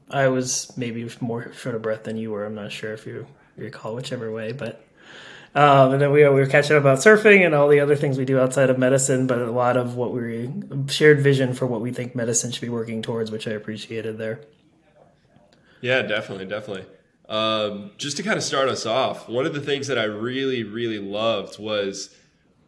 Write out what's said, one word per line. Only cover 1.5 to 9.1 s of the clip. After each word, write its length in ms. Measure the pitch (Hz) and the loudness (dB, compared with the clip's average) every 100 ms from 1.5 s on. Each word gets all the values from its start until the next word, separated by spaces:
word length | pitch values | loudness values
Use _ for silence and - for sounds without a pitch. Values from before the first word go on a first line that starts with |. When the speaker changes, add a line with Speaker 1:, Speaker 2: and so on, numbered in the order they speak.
Speaker 1:
short 220 | - 131 | -12 -8
of 80 | 113 | -6
breath 220 | 110 110 | -6 -6
than 120 | 113 110 | -6 -8
you 140 | 110 | -6
were. 160 | 104 107 | -6 -6
I'm 80 | |
not 180 | 107 104 | -8 -10
sure 220 | - 107 | -10 -10
if 140 | 107 107 | -10 -12
you 180 | 107 - - _ - | -14 -14 -20 _ -16
recall, 380 | 110 - 113 120 | -14 -12 -10 -10
whichever 360 | - 120 113 | -8 -8 -8
way, 200 | 110 110 | -8 -8
but, 340 | 131 110 - _ _ - - - - - 143 | -8 -10 -12 _ _ -20 -20 -20 -20 -4 4
um, 380 | 143 139 131 | 8 8 6
and 80 | 135 | 4
then 100 | 143 | 4
we, 100 | 147 | 6
we 80 | 143 | 6
were 160 | 135 135 | 6 4
catching 300 | 147 143 151 | 2 4 4
up 60 | |
about 180 | 139 135 | 4 6
surfing 440 | 214 214 214 196 | 6 8 8 6
and 120 | 170 147 | 6 4
all 140 | 143 | 6
the 100 | 143 | 6
other 160 | 143 143 | 4 2
things 240 | 147 131 | 2 -2
we 60 | 131 | 0
do 140 | 135 | 2
outside 300 | 131 139 131 | 2 2 2
of 80 | 127 | 4
medicine, 480 | 127 135 135 | 4 2 2